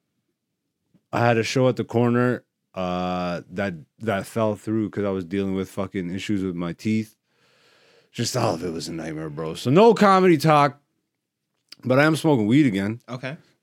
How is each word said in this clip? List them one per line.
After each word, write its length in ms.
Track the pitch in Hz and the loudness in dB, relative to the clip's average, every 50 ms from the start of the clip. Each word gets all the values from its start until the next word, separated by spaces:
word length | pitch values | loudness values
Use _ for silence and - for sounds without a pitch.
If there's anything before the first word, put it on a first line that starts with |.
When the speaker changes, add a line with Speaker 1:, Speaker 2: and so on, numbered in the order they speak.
| _ _ _ _ _ _ _ _ _ _ _ _ _ _ _ _ _ _ _ _ _ _ | _ _ _ _ _ _ _ _ _ _ _ _ _ _ _ _ _ _ _ _ _ _
Speaker 1:
I 140 | - 117 117 | -2 0 2
had 120 | 120 117 | 2 2
a 60 | 113 110 | 2 0
show 240 | - - 135 127 127 | 0 0 2 2 2
at 80 | 117 | 2
the 60 | - 110 | -2 -4
corner, 600 | - - 117 120 120 120 120 123 123 117 - _ _ _ _ _ _ - | -2 0 2 2 2 2 2 2 0 -2 -4 _ _ _ _ _ _ -10
uh, 680 | 95 92 90 90 90 90 90 90 90 90 87 87 82 - - | -6 -6 -4 -4 -4 -4 -4 -4 -4 -4 -6 -6 -8 -10 -10
that, 220 | 90 101 101 101 87 78 69 _ _ - | -8 -6 -6 -6 -6 -10 -16 _ _ -10
that 260 | 113 110 101 98 - | -4 -4 -2 -4 -4
fell 300 | - - 117 110 110 104 | -4 -4 -2 0 -2 -2
through 340 | - - 110 110 110 107 95 | -4 -4 -4 -2 -2 -2 -4
'cause 160 | - 107 101 | -4 -4 -4
I 40 | 101 | -2
was 140 | 95 95 90 | -2 -4 -4
dealing 300 | 82 98 98 98 98 95 | -4 -4 -4 -2 -2 -2
with 140 | 95 92 - | -4 -6 -6
fucking 440 | - 104 98 95 - 98 87 87 92 | -6 -8 -8 -6 -6 -6 -6 -6 -8
issues 300 | 98 - - 104 95 95 | -8 -6 -4 -4 -2 -2
with 120 | 95 87 | -4 -4
my 180 | 85 87 85 82 | -6 -6 -8 -8
teeth. 420 | - - 110 110 110 110 - _ _ _ _ _ _ _ _ _ _ _ _ _ _ _ _ _ _ _ _ | -6 -4 -2 -2 -2 -2 -6 _ _ _ _ _ _ _ _ _ _ _ _ _ _ _ _ _ _ _ _
Just 240 | - - 117 - - | -8 -8 -6 -4 -2
all 200 | 123 117 110 87 | -2 -2 -2 -2
of 80 | 80 87 | -2 -4
it 80 | 87 | -6
was 160 | 80 82 76 | -6 -6 -8
a 60 | 82 82 | -10 -10
nightmare, 360 | 80 78 80 78 78 80 78 | -10 -8 -8 -8 -8 -10 -10
bro. 240 | 73 76 80 80 87 | -8 -8 -8 -8 -6
So 140 | - - 123 | -4 0 2
no 240 | 139 185 226 233 208 | 4 6 6 6 6
comedy 440 | - 208 196 190 190 185 185 165 | 6 4 4 4 6 6 4 4
talk, 420 | 139 151 160 151 147 143 139 131 _ _ _ _ _ _ _ _ _ _ _ _ _ _ _ _ _ _ _ - _ - | 4 4 4 4 4 4 2 0 _ _ _ _ _ _ _ _ _ _ _ _ _ _ _ _ _ _ _ -18 _ -2
but 160 | 113 127 135 | 2 4 4
I 40 | 147 | 4
am 120 | 156 160 | 4 2
smoking 320 | 135 - 160 143 117 104 | 2 2 2 2 2 2
weed 180 | 104 123 151 151 | 4 4 4 4
again. 360 | 123 95 98 98 104 113 120 _ - | 4 2 0 -2 -4 -6 -8 _ -16
Speaker 2:
Okay. 280 | 123 123 - 127 156 - _ _ _ _ | -16 -12 -12 -12 -14 -14 _ _ _ _